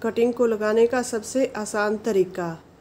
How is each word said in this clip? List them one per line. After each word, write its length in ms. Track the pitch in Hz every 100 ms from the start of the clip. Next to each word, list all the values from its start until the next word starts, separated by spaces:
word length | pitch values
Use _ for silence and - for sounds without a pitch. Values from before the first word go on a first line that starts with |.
cutting 300 | 226 220 233
को 120 | 240 240
लगाने 400 | 214 214 220 233
का 140 | 254
सबसे 420 | 240 233 214 262 269 -
आसान 400 | 208 220 208 214
तरीका। 480 | 226 196 185 185 170 165 - -